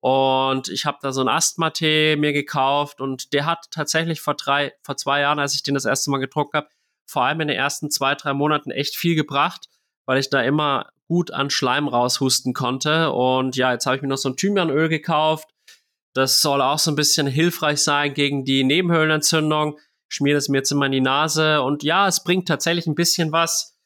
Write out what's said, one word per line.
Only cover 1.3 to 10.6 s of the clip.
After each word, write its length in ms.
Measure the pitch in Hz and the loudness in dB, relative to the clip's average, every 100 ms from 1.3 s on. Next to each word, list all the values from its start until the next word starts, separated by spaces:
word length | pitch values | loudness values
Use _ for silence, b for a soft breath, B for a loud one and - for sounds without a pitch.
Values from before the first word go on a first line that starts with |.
| 151 - - 165 - 156 156 156 151 | 0 -2 -2 -4 -2 0 2 2 2
mir 180 | 147 | 0
gekauft 680 | 143 143 143 135 143 143 - | 0 -2 0 2 2 -2 -6
und 320 | 135 131 - | -8 -8 -4
der 140 | 143 147 | -2 -2
hat 200 | 165 - | -4 -6
tatsächlich 500 | - 147 160 165 156 | -8 -2 -2 -2 -4
vor 140 | - | -4
drei, 400 | 147 - 139 139 - | -4 -2 0 -2 -8
vor 160 | - 139 | -12 -8
zwei 220 | - 143 | -2 0
Jahren, 180 | 143 151 | 0 0
als 160 | 143 | -2
ich 80 | - | -4
den 120 | - | -2
das 120 | 139 - | -2 0
erste 240 | 135 - | -2 0
Mal 80 | 139 | -2
getrunken 400 | 131 - 143 151 | -2 -2 -2 -2
hab, 100 | 147 _ _ _ - | -4 _ _ _ -8
vor 160 | - | 0
allem 180 | 127 156 | 0 0
in 80 | 151 | -2
den 80 | 110 | -2
ersten 340 | 139 - 151 | -2 -4 -6
zwei, 240 | - 135 | -2 -2
drei 180 | 143 147 | -2 -4
Monaten 380 | 139 147 151 139 | 0 0 0 -2
echt 260 | - 143 - | -6 -6 -2
viel 180 | 170 | 0
gebracht, 540 | 160 147 139 160 - - _ _ _ - | 0 0 0 -2 -2 -20 _ _ _ -2
weil 120 | 131 | -2
ich 120 | 135 | 2
da 100 | 139 | 2
immer 460 | 120 151 | 2 2